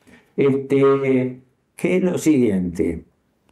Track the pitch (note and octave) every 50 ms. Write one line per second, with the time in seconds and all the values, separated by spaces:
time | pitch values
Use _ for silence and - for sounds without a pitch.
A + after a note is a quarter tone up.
0 | _ _ - - _ _ _ - C3+ C#3 C3+ C#3 C3+ C3+ C#3 C3+ C3+ C#3 C#3 C#3
1 | C3+ C3+ C3 B2+ B2+ B2+ B2+ - - _ _ _ _ _ _ - - E3+ F3+ F#3
2 | F#3 F3+ E3 C3 - D#3+ D#3 C3 A#2+ A2 G2 F#2 F2+ F2+ D#2+ E2+ E2 E2+ D#2+ D2+
3 | - _ _ _ _ _ _ _ _ _